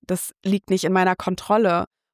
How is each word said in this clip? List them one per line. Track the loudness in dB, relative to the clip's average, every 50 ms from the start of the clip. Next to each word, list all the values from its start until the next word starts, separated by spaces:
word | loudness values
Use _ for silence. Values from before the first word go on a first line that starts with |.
| -8
„Das | -6 -6 -6 -6 -10 -14 _ _
liegt | -2 -2 -2 0 -2
nicht | -2 -2 0
in | 0 0
meiner | 2 2 2 0
Kontrolle.“ | -2 -4 -6 -6 -6 -2 0 2 2 4 2 2 0 -2 -6 _ _ _ _